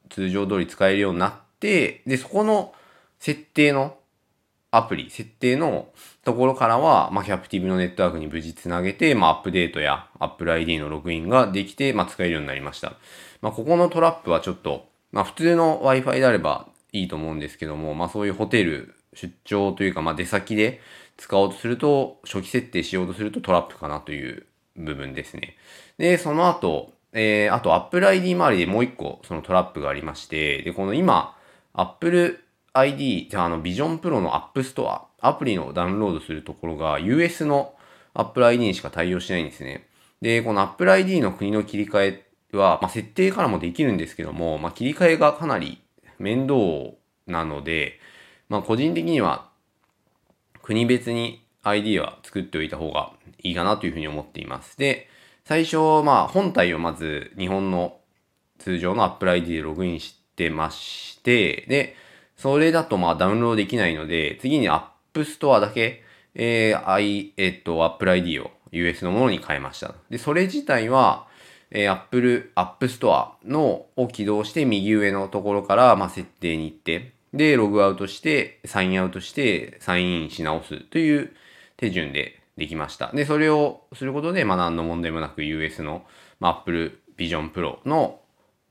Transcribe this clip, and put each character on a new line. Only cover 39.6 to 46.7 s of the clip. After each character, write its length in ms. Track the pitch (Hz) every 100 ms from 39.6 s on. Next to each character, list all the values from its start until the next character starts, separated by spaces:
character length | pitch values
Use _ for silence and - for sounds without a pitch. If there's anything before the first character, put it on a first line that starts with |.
ね。 240 | 65 - _ _ _ -
で、 200 | 113 117
こ 100 | 113
の 100 | 101
Apple 300 | 98 - 185
ア 60 | 190
イ 80 | 190
デ 80 |
ィ 60 | 180
ー 20 |
の 100 | 104
国 200 | 95 101
の 120 | 107
切 140 | 104 101
り 80 | 101
替 380 | 101 98 95 _ _ _
え 60 | 101
は、 220 | 95 82
ま 80 | 95
あ、 20 |
設 160 | 113 113
定 240 | - 190
か 100 | 196
ら 40 | 147
も 120 | 87
で 120 | 85
き 100 | 87
る 100 | 143
ん 40 | 92
で 80 | 80
す 100 | -
け 60 |
ど 100 | 78
も、 240 | 80 82 76
ま 120 | 82
あ、 20 |
切 100 | -
り 100 | 127
替 180 | 160 175
え 60 | 160
が 140 | 151
か 160 | 151 160
な 100 | 107
り 240 | 76 - _ _ _ -
面 280 | 98 120 135
倒 80 | 135 95